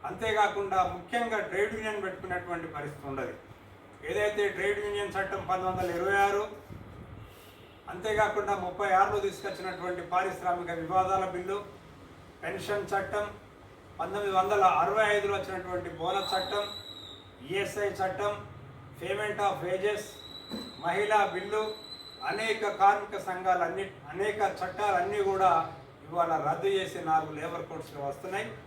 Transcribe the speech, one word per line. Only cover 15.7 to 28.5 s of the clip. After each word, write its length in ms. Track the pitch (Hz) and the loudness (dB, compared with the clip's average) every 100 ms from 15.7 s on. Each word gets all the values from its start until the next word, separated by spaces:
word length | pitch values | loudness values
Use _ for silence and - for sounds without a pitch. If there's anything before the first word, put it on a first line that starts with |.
| 180 175 160 | -4 -4 -4
బోనస్ 320 | 170 190 190 | 0 0 0
చట్టం, 320 | 190 185 208 202 - - - - - - - 143 | -2 0 -2 -2 -6 -12 -14 -16 -18 -20 -16 -4
ఈఎస్ఐ 420 | 196 202 208 202 190 | -2 -2 0 -2 0
చట్టం, 340 | 185 185 208 208 - - - - - - | -2 2 0 -2 -10 -14 -16 -18 -18 -10
payment 400 | 175 202 208 202 | -4 -2 -2 2
of 180 | 202 185 | 0 0
wages, 380 | 175 185 202 208 - - - - - - - - | 0 2 2 0 -6 -12 -14 -14 -10 -10 -10 -4
మహిళా 340 | 165 185 208 214 190 | 0 2 4 6 4
బిల్లు, 300 | 180 202 214 214 214 - - - - - | 0 -2 -2 -2 -6 -12 -16 -16 -6 -4
అనేక 300 | 196 226 208 208 - | 0 0 0 0 6
కార్మిక 360 | 196 202 202 202 190 | 6 6 -2 -6 -4
సంఘాలన్నీ, 560 | 180 185 180 175 190 196 - - | 0 2 4 2 0 -6 -10 -10
అనేక 280 | 180 208 208 196 - | -2 0 2 0 0
చట్టాలన్నీ 600 | 185 202 208 185 190 208 196 | -6 0 2 4 2 2 2
కూడా 180 | 190 185 165 160 - - - 147 | 6 6 6 2 -8 -18 -18 -4
ఇవాళ 260 | 170 165 156 185 | 2 2 4 2
రద్దు 240 | - 196 196 | 2 2 2
చేసి 220 | - 175 160 | -2 -4 2
నాలుగు 240 | 160 156 151 | 2 2 -6
లేబర్ 260 | 160 165 - | -6 -6 -8
కోడ్స్లో 300 | - - 143 139 | -10 -10 -6 -6
వస్తున్నాయి. 380 | 143 - 196 220 | -6 -6 -4 -6